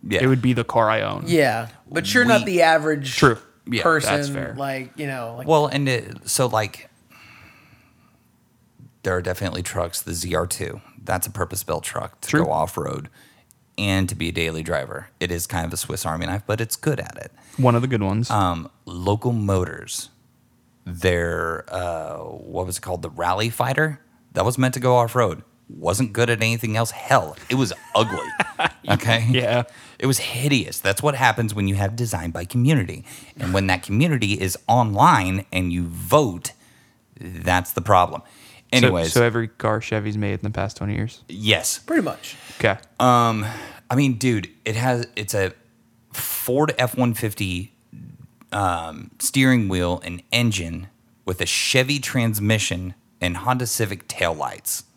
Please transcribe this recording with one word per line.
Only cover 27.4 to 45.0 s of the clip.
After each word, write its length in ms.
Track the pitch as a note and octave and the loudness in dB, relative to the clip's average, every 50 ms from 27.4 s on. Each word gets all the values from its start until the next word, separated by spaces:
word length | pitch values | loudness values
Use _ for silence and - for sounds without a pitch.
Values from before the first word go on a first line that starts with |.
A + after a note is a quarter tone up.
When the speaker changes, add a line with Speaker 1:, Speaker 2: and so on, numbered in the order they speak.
| - - | -6 -2
Speaker 1:
it 60 | B2 | 0
was 180 | C3 C3 G2 F2+ - - - - | 0 0 0 -2 -8 -14 -2 2
ugly. 320 | G2+ A2+ A2+ - - - A#5 A5+ - - - - | 2 2 2 0 -6 -6 -8 -4 -4 -4 -4 -2
Speaker 2:
<laughs> 120 | - - - - _ - - | -4 -4 -4 -4 _ -2 0
Speaker 1:
Okay? 380 | - - - A2+ A2+ A2+ A2+ A2+ | 0 0 2 2 2 2 4 2
Speaker 2:
Yeah. 340 | B2+ B2+ B2 G#2 A#2 B2 A#2 - - - - - - _ | 2 2 2 2 2 0 0 -2 -10 -20 -20 -20 -12 _
Speaker 1:
It 80 | - | 0
was 100 | C3+ C3 | 0 0
hideous. 640 | - - - - B2 C3 D3 C#3+ B2+ G2 - - - | 0 -2 -6 -6 -2 0 2 2 2 0 -2 -8 -4
That's 240 | - G2 G2+ - - | -2 0 0 2 0
what 100 | D3+ C#3+ | 0 2
happens 400 | B2+ C3 A#2+ A2 - A2+ G#2+ G#2 | 4 4 4 4 4 -2 -2 0
when 140 | G#2+ G2+ | 0 0
you 80 | G2 G2 | 0 2
have 200 | G2 G2+ G2 A2 | 0 0 -2 -2
design 360 | A#2 B2 A2+ - E2+ E2 E2+ | -4 -4 -4 -4 -4 -6 -6
by 120 | D#2+ E2+ E2+ | -6 -6 -8
community. 600 | F2+ - B2+ A#2+ C#3 D#3 C#3 F#2+ F2 E2+ C#2 - - - - - - - | -2 0 2 4 6 4 4 2 0 -6 -12 -12 -16 -20 -20 -20 -20 -12
And 160 | - - F2+ F2+ | -8 -4 0 2
when 140 | G2 G2 | 2 4
that 160 | F#2+ F#2 F#2 - | 2 2 0 0
community 500 | - G2+ A2 D3+ F3 D3+ B2+ A2 G2+ G#2 | -2 2 2 4 4 4 2 2 0 0
is 240 | - F#2+ F#2 - - _ | 0 0 -2 -2 -4 _
online 800 | - A2+ B2 A#2+ A2 G2+ G2+ C3+ E3+ E3 A2+ F#2 F2+ F#2 - - _ - | 2 4 4 4 2 4 6 6 6 6 6 4 2 -2 -2 -4 _ -2
and 180 | F#2 F#2 F2 | -2 0 0
you 120 | E2+ F2 F2 | 0 -2 -2
vote, 680 | E2+ E2+ F2 F2+ F2 - D3+ D3+ A2+ F2+ F2 - - - _ _ _ _ _ _ _ _ _ _ _ _ - | -4 -6 -8 0 4 4 4 4 4 -2 -6 -12 -16 -20 _ _ _ _ _ _ _ _ _ _ _ _ -16
that's 540 | - F2+ F#2 E2+ E2+ F2 F2+ F2+ F2+ - - | -14 -14 -12 -4 2 4 4 4 2 0 -4
the 80 | - | -4
problem. 420 | F2+ G#2 G2+ F2+ F2+ D#2+ D2 D2 - | 4 6 6 6 6 4 0 -10 -12
Speaker 2:
So, 520 | - - - - - - - _ _ - | -14 -20 -20 -20 -20 -20 -20 _ _ 4
Speaker 1:
Anyways. 360 | B2+ A#2+ B2+ G#2 F2 E2 E2 D#2+ | 6 6 6 4 4 0 2 4
Speaker 2:
so 80 | B2 A#2+ | 4 4
every 240 | A#2 G#2+ A#2 A#2 | 4 4 0 -4
car 320 | A2+ _ _ - A2 G#2+ A2+ | -4 _ _ -2 0 0 0
Chevy's 380 | A2+ - A2 A2 G#2 G#2+ G#2 | -2 -2 -4 -2 -2 -2 -4
made 160 | G#2+ G#2 G2+ G2 | -2 -2 -2 -2
in 60 | - | -4
the 80 | - G#2 | -4 -4
past 280 | A2 G2 G2 G#2+ - | -4 -4 -4 -4 -6
twenty 180 | - - G2+ G2+ | -6 -6 -4 -2
years? 260 | - - A2+ - - _ | -4 -4 -6 -8 -14 _
Speaker 1:
Yes. 500 | _ D#2+ G2 G#2+ G#2+ G#2 D#2+ - - - | _ -12 -4 2 2 2 2 2 -4 -6
Speaker 3:
Pretty 240 | - - - D#4+ E4 | -6 -6 -2 0 0
much. 340 | G3+ D3 - - - - - - - - - - | 0 0 -6 -8 -14 -18 -18 -18 -18 -20 -8 -2
Speaker 2:
Okay. 200 | - A2 F#2+ - - _ _ _ | 0 0 0 0 -8 _ _ _
Speaker 1:
Um, 460 | A#2+ B2+ B2 A#2+ A#2 A#2 A2 G#2+ G#2 G#2+ A#2 - - - - - _ _ | 4 6 6 6 4 2 0 -2 -4 -6 -8 -10 -14 -16 -18 -20 _ _
I 40 | B2 | 0
mean, 200 | B2+ C#3+ C3+ B2 | 2 2 2 0
dude, 340 | G#2+ - B2+ A#2 G#2 F2 - - _ _ | 0 0 0 0 0 -2 -6 -14 _ _
it 100 | A2 G#2+ | -4 -4
has, 320 | A2 A#2+ C3 B2+ A#2+ | 0 0 0 0 0